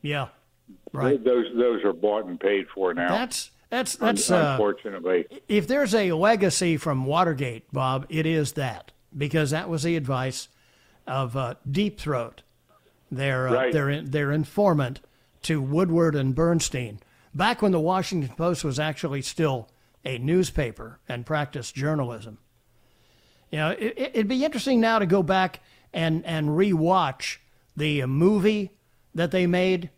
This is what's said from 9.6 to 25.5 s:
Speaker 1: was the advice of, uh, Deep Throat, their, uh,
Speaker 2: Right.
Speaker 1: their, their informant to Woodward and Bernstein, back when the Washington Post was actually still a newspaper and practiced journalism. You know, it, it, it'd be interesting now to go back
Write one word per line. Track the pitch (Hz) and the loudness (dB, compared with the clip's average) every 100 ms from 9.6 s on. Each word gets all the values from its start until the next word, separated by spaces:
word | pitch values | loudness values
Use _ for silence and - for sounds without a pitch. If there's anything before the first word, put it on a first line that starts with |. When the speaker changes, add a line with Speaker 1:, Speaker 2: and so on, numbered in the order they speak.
| 180 | -4
Speaker 1:
was | 165 | -4
the | 160 170 | 0 -2
advice | 131 131 131 127 - _ _ _ _ _ - | -2 -2 -4 -6 -14 _ _ _ _ _ -6
of, | 131 127 131 | -4 -2 -4
uh, | 120 - - | -6 -8 -4
Deep | 143 208 208 | 0 -2 -2
Throat, | 151 131 117 - _ _ _ _ _ _ _ | -4 -4 -4 -12 _ _ _ _ _ _ _
their, | 127 139 131 127 | -4 -2 0 0
uh, | |
Speaker 2:
Right. | 123 131 | 2 2
Speaker 1:
their, | 151 139 143 | 2 0 -2
their | 147 147 143 | -2 -2 0
informant | 151 147 - 202 151 127 135 _ _ _ _ | 0 -2 2 2 4 0 -6 _ _ _ _
to | - 156 | -4 -2
Woodward | 135 151 185 165 165 147 | 0 0 2 4 4 2
and | 135 | 0
Bernstein, | 131 165 170 - 131 120 104 _ _ _ | 2 2 2 0 -4 -8 -12 _ _ _
back | 143 202 240 | 0 0 2
when | 214 | 2
the | 175 | 2
Washington | 160 185 - 180 135 - | 2 0 0 -4 -4 -2
Post | 165 165 | -2 0
was | 151 131 | -2 -2
actually | 156 147 156 139 | -4 -4 -4 -4
still | 127 - 156 127 110 _ _ _ | -6 0 0 0 -8 _ _ _
a | 135 127 | -8 -4
newspaper | 131 180 180 - 127 - 113 123 - | 2 2 2 0 -4 -6 -16 -18 -10
and | 123 120 | -10 -4
practiced | 151 143 143 117 - | -2 -2 -6 -10 -4
journalism. | 143 156 123 113 110 104 _ _ _ _ _ _ _ _ _ _ _ | -2 0 -2 -6 -14 -18 _ _ _ _ _ _ _ _ _ _ _
You | 151 | -2
know, | 156 | -2
it, | 196 220 - | -2 -4 -4
it, | 262 | -2
it'd | 247 208 | 0 0
be | 254 302 | 0 0
interesting | 254 269 247 | -2 2 4
now | 226 226 | 4 4
to | 190 | 4
go | 196 | 2
back | 170 190 185 | 4 2 2